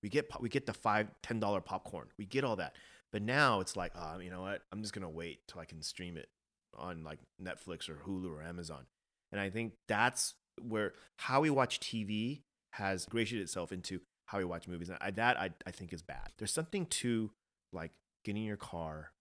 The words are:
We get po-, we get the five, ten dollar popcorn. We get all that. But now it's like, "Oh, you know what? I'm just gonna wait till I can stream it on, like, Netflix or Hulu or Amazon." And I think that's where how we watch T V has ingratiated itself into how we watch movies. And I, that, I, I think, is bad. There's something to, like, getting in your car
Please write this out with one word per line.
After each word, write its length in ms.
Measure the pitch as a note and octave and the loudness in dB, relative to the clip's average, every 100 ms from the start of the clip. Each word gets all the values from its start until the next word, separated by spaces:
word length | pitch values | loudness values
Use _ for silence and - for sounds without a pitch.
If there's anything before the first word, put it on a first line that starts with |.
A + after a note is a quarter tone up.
We 80 | G#2 | 2
get 200 | B2+ D3 | 0 2
po-, 100 | - | 0
we 80 | B2 | 2
get 160 | C#3 - | 2 0
the 80 | |
five, 340 | G#2 A2 G#2 G#2+ - | 2 6 6 4 -2
ten 180 | - A2+ | -2 2
dollar 220 | G#2 G2+ | 4 4
popcorn. 460 | - F#2 - E2+ A1+ - | 2 -4 -4 -8 -10 -10
We 80 | G2 | -2
get 180 | B2 | 0
all 120 | C3+ G2+ | 2 2
that. 200 | D#2 - - - _ | 0 -6 -20 -20 _
But 100 | G#2+ | -2
now 380 | G#2 C3+ C#3+ G#2+ | 2 6 8 6
it's 160 | F#2 - | 2 -2
like, 160 | F2+ F2 | -4 -4
"Oh, 240 | E2 E2+ | -8 -8
you 100 | F2+ | -8
know 120 | F2+ | -6
what? 200 | F#2 G2+ _ | -4 -4 _
I'm 100 | G#2 | -8
just 120 | G#2+ | -6
gonna 160 | G#2 F2+ | -6 -6
wait 380 | D#2+ E2+ C#2+ - | -6 -6 -8 -14
till 120 | F2+ | -14
I 60 | D#2+ | -12
can 160 | D#2+ | -10
stream 340 | D2+ - F2+ E2 | -10 -8 -8 -8
it 140 | - _ _ _ _ - | -12 _ _ _ _ -10
on, 260 | E2 E2 | -8 -6
like, 160 | D#2 D2+ - _ | -8 -12 -16 _
Netflix 480 | F#2 D#2+ - E2 - | -8 -8 -8 -8 -8
or 60 | D2+ | -10
Hulu 340 | E2 F#2+ F#2 | -4 -4 -4
or 120 | D2+ | -6
Amazon." 440 | D#2 F2 D#2+ D2 C2 _ _ _ _ | -8 -8 -8 -10 -14 _ _ _ _
And 100 | G2+ | -2
I 80 | G2 | -2
think 240 | G2+ A2+ - - | -2 -4 -6 -2
that's 480 | G#2+ A#2+ B2+ - - _ - | 4 4 4 -2 -4 _ -12
where 320 | A#2+ A2 G#2 - - - | -2 0 0 -2 -20 -8
how 240 | - C3 | 4 6
we 80 | D#3 | 6
watch 300 | C3+ B2 - | 6 4 2
T 240 | - A2+ | -2 -2
V 400 | G2+ G#2+ A2+ D3+ _ _ _ | 0 0 0 -2 _ _ _
has 340 | - G2+ F#2+ - | -2 0 0 0
ingratiated 380 | A#2 G#2+ A#2 | 2 2 0
itself 280 | F2+ - E2+ | -2 -2 -2
into 300 | F#2 - F#2 - _ - | -4 -4 -6 -6 _ -4
how 120 | G2+ | 0
we 80 | F2+ | 0
watch 220 | E2+ F2 | -2 -4
movies. 220 | F2 E2+ | -6 -6
And 80 | F2+ | -4
I, 100 | G2 | -2
that, 260 | G2 A#2 - | 4 4 4
I, 120 | F#2+ E2 - | 2 -4 -10
I 60 | |
think, 200 | - F2+ | -10 -8
is 120 | E2+ | -10
bad. 280 | D#2 C2 - - | -8 -8 -8 -6
There's 160 | G#2 | -2
something 320 | - D#3+ G3+ E3 | 0 0 -2 0
to, 460 | - B2 A2+ A2 _ _ _ _ | 0 2 2 0 _ _ _ _
like, 180 | F2+ E2 _ _ _ | -8 -8 _ _ _
getting 200 | - G#2 | -4 -2
in 40 | A2 | -2
your 100 | G#2 | -4
car 540 | - E2+ D#2+ D#2 D#2 _ | -4 -4 -4 -6 -10 _